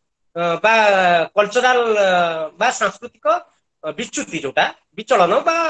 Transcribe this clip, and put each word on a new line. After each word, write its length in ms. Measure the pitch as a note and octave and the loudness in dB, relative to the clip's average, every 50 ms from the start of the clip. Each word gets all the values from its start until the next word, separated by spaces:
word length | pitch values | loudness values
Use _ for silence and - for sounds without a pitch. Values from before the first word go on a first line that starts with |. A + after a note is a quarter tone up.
| _ _ _ _ _ _ - | _ _ _ _ _ _ -8
ଅ, 60 | E3+ F3 E3+ E3+ | -6 -4 -4 -2
ବା 180 | E3 - G#3+ A3+ A3+ G#3+ G#3 G3 F#3+ F#3 F3 F3 E3+ D#3+ | 0 2 2 4 4 4 4 4 2 2 2 2 2 0
cultural, 540 | - - G3+ G#3 G3 G#3 B3 B3 B3+ B3+ B3 A#3+ A3+ G#3+ G#3 | -2 0 0 0 0 0 0 2 2 2 2 2 0 0 0
ଅ, 120 | G3 F#3+ F3+ F3+ F3 E3 E3 D#3+ D#3 D3+ - E3+ | 2 2 2 2 0 0 -2 -6 -8 -8 -6 -2
ବା 100 | G#3+ B3+ | -2 -2
ସାଂସ୍କୃତିକ, 540 | A#3+ - A3 F#3+ - - A#3+ A#3+ _ _ - D4 E4 F4 - _ _ _ _ _ _ _ - | -2 -2 -4 -4 -4 -6 -18 -20 _ _ -2 -2 -2 -2 -4 _ _ _ _ _ _ _ -12
ଅ, 40 | D#3 | -10
ବିଚ୍ୟୁତି 460 | D3 D3 D3 - - D4 A3 - E3+ D3+ | -10 -10 -10 -10 -8 -8 -8 -8 -8 -8
ଯୋଉଟା, 260 | C#3+ C3+ - D3+ F#3 D#4 - _ _ _ - | -8 -4 -2 -2 -2 -2 -2 _ _ _ -18
ବିଚଳନ 400 | - A3 - B3+ G3+ F3+ E3+ G#3 C#4+ | -10 -4 0 2 2 4 2 2 0
ବା 160 | C#4+ E4 E4 E4 E4 D#4 | 0 0 -2 -2 -2 -4